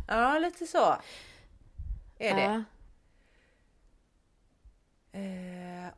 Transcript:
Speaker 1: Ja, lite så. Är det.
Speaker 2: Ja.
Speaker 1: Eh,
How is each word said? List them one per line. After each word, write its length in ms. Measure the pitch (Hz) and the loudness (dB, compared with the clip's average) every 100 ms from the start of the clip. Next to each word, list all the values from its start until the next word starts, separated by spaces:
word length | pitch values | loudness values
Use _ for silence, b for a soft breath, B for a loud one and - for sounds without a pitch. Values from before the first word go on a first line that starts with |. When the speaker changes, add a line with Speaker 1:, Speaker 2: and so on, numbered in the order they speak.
| - | -2
Speaker 1:
Ja, 320 | 220 247 311 | 2 4 4
lite 280 | 339 339 330 | 2 -2 -2
så. 280 | 349 196 135 B B B B B - - - - - - - | 4 6 4 B B B B B -20 -18 -12 -8 -8 -12 -4
Är 160 | 220 196 | 0 2
det. 60 | |
Speaker 2:
Ja. 220 | 196 220 214 - - - _ _ _ _ _ _ _ _ _ _ _ _ _ _ _ _ - - _ _ _ 196 | 2 0 -4 -12 -20 -20 _ _ _ _ _ _ _ _ _ _ _ _ _ _ _ _ -20 -20 _ _ _ -10
Speaker 1:
Eh, 720 | 196 185 180 180 180 180 180 | -8 -8 -10 -10 -10 -10 -12